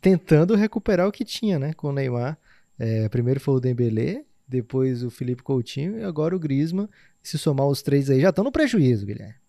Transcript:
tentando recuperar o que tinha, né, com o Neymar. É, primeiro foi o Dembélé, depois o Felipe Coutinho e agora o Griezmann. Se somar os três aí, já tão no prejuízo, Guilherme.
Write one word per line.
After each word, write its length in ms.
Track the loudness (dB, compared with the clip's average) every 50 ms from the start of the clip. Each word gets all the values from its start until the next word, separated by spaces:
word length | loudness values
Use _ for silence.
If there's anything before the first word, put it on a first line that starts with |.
tentando 540 | 6 4 4 4 4 4 4 4 6 4 4
recuperar 520 | 2 2 2 -2 -4 -2 0 0 2 2 0
o 40 |
que 120 | -2 -4 -8
tinha, 360 | -8 -8 -4 -2 -2 0 0
né, 140 | -2 -4 -6
com 160 | -6 -6 -4
o 40 | -2
Neymar. 440 | -2 -2 -2 -2 -2 -4 -4 -6 -8 _ _ _ _ _ _ _ _
É, 280 | -4 -2 0 0 -2 0
primeiro 300 | 0 0 0 0 0 0
foi 160 | 0 0 0
o 40 | 0
Dembélé, 680 | 2 0 0 2 0 0 2 0 -2 -2 -4 -6 -8 _ _ _ _ _
depois 560 | -6 -6 -6 _ -2 -2 0 0 -2 -4 -6
o 60 | -8
Felipe 340 | -8 -8 -6 -6 -6 -6 -4
Coutinho 540 | -4 -2 -2 -2 -4 -6 -6 -6 -6 -6 -6
e 40 | -8
agora 320 | -8 -4 -2 -2 -2 -2
o 40 | -4
Griezmann. 500 | -4 -2 -2 0 0 0 -2 -4 -6 -6 _ _ _ _ _ _
Se 160 | _ -8 -8 -2
somar 300 | -2 0 0 2 2 0
os 140 | 0 0
três 280 | 0 0 2 2 2 4
aí, 120 | 2 4
já 100 | 4 4
tão 120 | 4 2 0
no 80 | 0
prejuízo, 540 | 2 2 0 2 4 4 4 4 4 2 -2
Guilherme. 300 | -6 -10 -10 -12 -16 -18 _ _